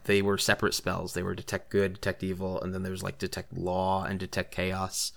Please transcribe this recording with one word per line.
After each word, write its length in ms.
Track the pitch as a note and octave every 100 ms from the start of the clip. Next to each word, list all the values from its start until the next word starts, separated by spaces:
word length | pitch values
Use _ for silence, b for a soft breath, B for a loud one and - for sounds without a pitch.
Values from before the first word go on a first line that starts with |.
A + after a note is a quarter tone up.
they 160 | - G2+
were 160 | G2 G2
separate 380 | - G2+ G#2
spells. 400 | - F#2 F2 F2
They 80 | F2+
were 120 | F#2
Detect 360 | F#2 - G2 -
Good, 240 | G2+ G2
Detect 280 | F#2 G2 F#2
Evil, 380 | F#2+ F2+ F#2 F#2
and 140 | F#2
then 80 | F#2
there 100 | F#2+
was, 100 | F#2
like, 140 | F#2+ -
Detect 380 | F#2 - - F2
Law 480 | F2+ F#2 F#2 F#2+
and 140 | F#2+ F#2+
Detect 320 | F#2 - F2+
Chaos. 580 | - F#2 F#2 F#2 - -